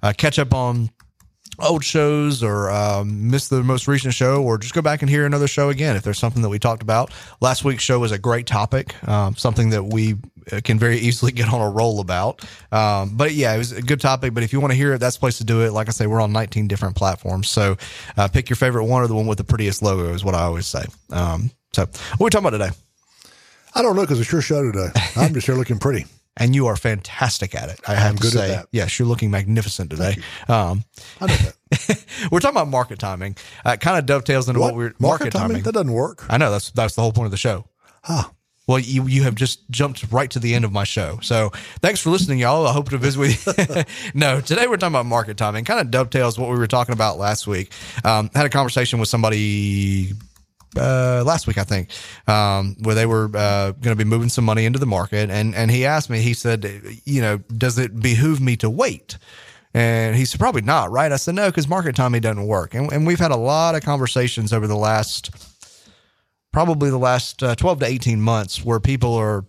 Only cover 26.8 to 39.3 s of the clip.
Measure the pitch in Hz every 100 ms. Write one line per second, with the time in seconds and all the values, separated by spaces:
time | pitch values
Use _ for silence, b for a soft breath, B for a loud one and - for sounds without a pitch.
26.8 | 120 107 - - 127 - 95 - 69 95
27.8 | - 101 104 101 113 117 95 95 90 117
28.8 | 92 - 123 117 107 101 98 113 104 -
29.8 | 87 78 92 101 - - - 117 92 95
30.8 | 113 - B B 226 - - - _ 147
31.8 | - - - - 202 170 277 269 151 135
32.8 | 123 95 101 92 98 101 B B - 120
33.8 | 165 180 135 139 127 135 127 123 123 117
34.8 | 117 - 220 - 302 - 233 226 220 220
35.8 | 151 113 135 - - 113 147 104 - -
36.8 | 113 - 113 107 113 98 123 98 - _
37.8 | b b - 269 185 _ _ _ - 131
38.8 | 120 131 131 135 135